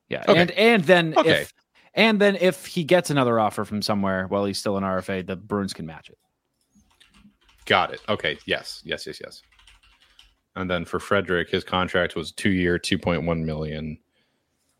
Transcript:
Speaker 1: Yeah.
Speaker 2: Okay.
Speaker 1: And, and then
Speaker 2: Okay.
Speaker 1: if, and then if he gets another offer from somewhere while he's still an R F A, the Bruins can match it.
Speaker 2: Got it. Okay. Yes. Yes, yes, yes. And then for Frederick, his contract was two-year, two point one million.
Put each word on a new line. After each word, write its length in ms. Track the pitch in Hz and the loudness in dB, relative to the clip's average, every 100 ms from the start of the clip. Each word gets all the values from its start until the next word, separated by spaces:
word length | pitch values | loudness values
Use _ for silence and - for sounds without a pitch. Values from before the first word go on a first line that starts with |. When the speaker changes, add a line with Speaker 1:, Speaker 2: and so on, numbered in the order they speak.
| _ | _
Speaker 1:
Yeah. 160 | 65 - | -4 4
Speaker 2:
Okay. 120 | 156 | 4
Speaker 1:
And, 100 | 175 | 4
and 320 | 180 220 233 | 4 4 4
then 300 | 147 180 165 156 | 6 4 6 2
Speaker 2:
Okay. 260 | 165 78 | 2 2
Speaker 1:
if, 100 | 73 - _ _ _ | -2 -12 _ _ _
and 260 | - 220 214 | 2 2 4
then 160 | 202 196 | 4 4
if 300 | 180 180 - | 2 0 -6
he 180 | - | -6
gets 260 | 147 180 170 | 2 2 4
another 300 | 143 123 113 | 0 2 2
offer 240 | 107 104 | 2 -2
from 180 | 104 104 | -6 -4
somewhere 440 | 98 104 98 95 92 | -2 -2 0 -2 -2
while 160 | 101 | -2
he's 140 | 101 98 | -2 -2
still 180 | 107 98 | -4 -2
an 80 | |
R 140 | 98 92 | -2 -4
F 120 | 90 | -4
A, 120 | 98 | -6
the 120 | 90 95 | -6 -10
Bruins 360 | 104 101 98 | -6 -4 -4
can 120 | - 80 | -8 -12
match 220 | 78 - | -14 -20
it. 100 | _ _ _ _ _ _ _ _ _ _ _ - _ _ _ - | _ _ _ _ _ _ _ _ _ _ _ -20 _ _ _ 0
Speaker 2:
Got 260 | 98 85 | 2 2
it. 80 | - - | -4 -6
Okay. 280 | 104 80 71 - | -4 -4 -6 -4
Yes. 340 | 80 - - | -6 -6 -16
Yes, 220 | 82 76 - | -10 -8 -8
yes, 140 | 76 | -14
yes. 200 | - - _ _ _ _ _ _ _ _ _ _ _ - | -16 -20 _ _ _ _ _ _ _ _ _ _ _ -10
And 120 | 95 | -4
then 160 | 90 | -4
for 140 | 85 92 | -2 -6
Frederick, 500 | - 101 92 87 85 | 0 0 2 -2 0
his 120 | 92 | -4
contract 540 | - 92 95 95 87 - | -2 -2 0 0 -2 -4
was 160 | 78 | -10
two-year, 440 | - 107 95 90 87 | -4 0 2 2 0
two 200 | - 87 | 0 -2
point 260 | - 85 | 0 -2
one 200 | 82 82 80 | -2 -2 -4
million. 500 | 78 78 78 78 76 _ _ _ _ _ _ _ _ | -6 -6 -8 -10 -12 _ _ _ _ _ _ _ _